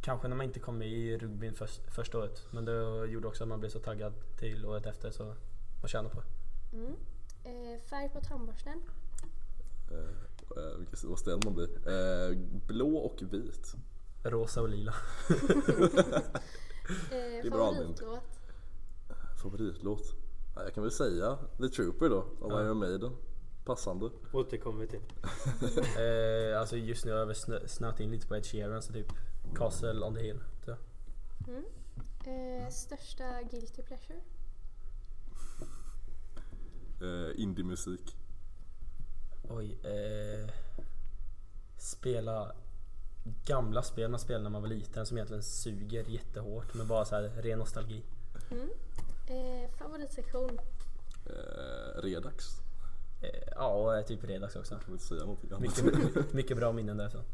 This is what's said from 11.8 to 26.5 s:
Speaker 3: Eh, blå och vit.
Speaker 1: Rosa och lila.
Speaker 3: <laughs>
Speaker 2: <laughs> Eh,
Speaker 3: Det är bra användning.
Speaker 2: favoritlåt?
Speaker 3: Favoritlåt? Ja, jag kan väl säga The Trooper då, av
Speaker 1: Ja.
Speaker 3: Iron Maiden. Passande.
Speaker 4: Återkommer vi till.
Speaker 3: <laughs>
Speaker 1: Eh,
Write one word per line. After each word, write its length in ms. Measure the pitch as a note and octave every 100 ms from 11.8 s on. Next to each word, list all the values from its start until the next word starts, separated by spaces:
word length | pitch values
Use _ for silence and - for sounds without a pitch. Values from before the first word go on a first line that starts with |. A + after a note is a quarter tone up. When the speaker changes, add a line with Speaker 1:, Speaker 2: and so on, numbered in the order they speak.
| -
Speaker 3:
Eh, 480 | F#2 F#2 F2+ F2+ F#2 F2+ - -
blå 300 | A2 C#3 D#3
och 260 | A2+ - F#2+
vit. 440 | G2 E2 - - - - - - -
Speaker 1:
Rosa 380 | A#2 A2+ A2+ -
och 60 | A2+
lila. 260 | G#2 A2 -
Speaker 3:
<laughs> 40 | - - -
Speaker 2:
<laughs> 960 | E3+ C#4+ D3 - - F3+ - - D3 - - - - - - -
Eh, 260 | F3+ D#3+ B2+ A#2+ A#2
Speaker 3:
Det 40 | A#2+
är 40 |
bra 180 | A2 A2
användning. 280 | - E2+ E2
Speaker 2:
favoritlåt? 420 | - - - - - - - - - - - - - -
Speaker 3:
Favoritlåt? 680 | - G2+ G#2+ - F#2+ G#2 - - - - - -
Ja, 60 |
jag 120 | F#2
kan 80 | G2
väl 100 | G#2+
säga 460 | - C3 F2 G2+ C#3 C3+ -
The 100 | C3
Trooper 400 | - F#2 - D#3
då, 80 | G2+ F#2+ -
av 100 | -
Speaker 1:
Ja. 100 | G#2
Speaker 3:
Iron 140 | G#2+ A2
Maiden. 340 | F#2+ F#2+ A#2+ B2+ - - - -
Passande. 460 | - B2 - F#2 A#2 - -
Speaker 4:
Återkommer 480 | C3+ B2+ A2+ B2 A2
vi 60 | A2
till. 140 | G#2+
Speaker 3:
<laughs> 1000 | - - - - C#3 A#2 A#2+ E3 A#2+ A2
Speaker 1:
Eh, 580 | A#2 A2+ A2+ A2+ A2